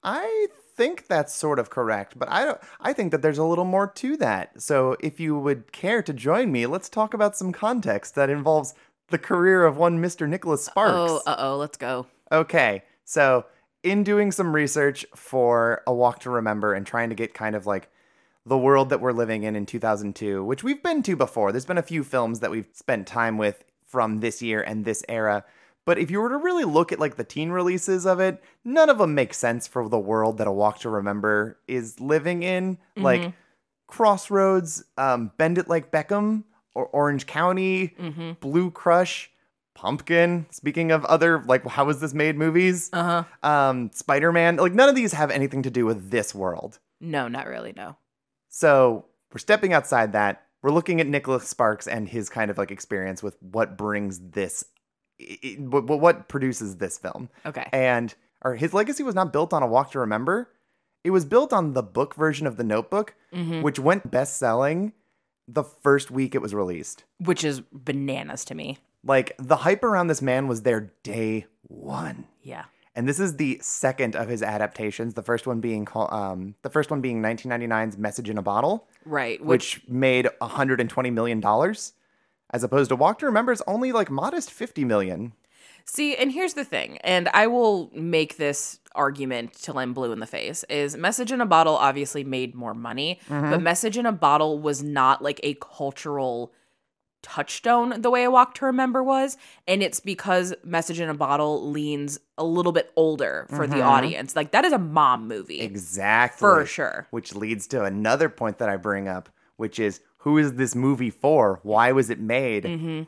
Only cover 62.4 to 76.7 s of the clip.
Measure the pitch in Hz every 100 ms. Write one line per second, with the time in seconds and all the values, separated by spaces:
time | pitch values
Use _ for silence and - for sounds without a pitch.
62.4 | 151 113 117 107 113 196 208 _ _ 180
63.4 | 165 165 151 139 135 196 - 123 139 -
64.4 | 123 117 139 165 208 - _ _ _ _
65.4 | - 127 143 _ 143 139 135 127 135 139
66.4 | 104 101 92 85 - - _ _ 175 175
67.4 | 156 135 - 139 127 139 139 135 147 -
68.4 | - 156 147 135 _ _ - 135 127 -
69.4 | 131 151 151 202 240 202 175 156 135 127
70.4 | 135 113 110 110 104 _ - 110 110 110
71.4 | - _ - - 69 67 82 - - _
72.4 | - 123 - _ _ - 123 151 196 143
73.4 | 147 123 - - 131 131 123 - 113 117
74.4 | 107 107 107 - 110 - 117 113 104 117
75.4 | 131 117 117 110 104 113 110 110 98 92
76.4 | 95 104 -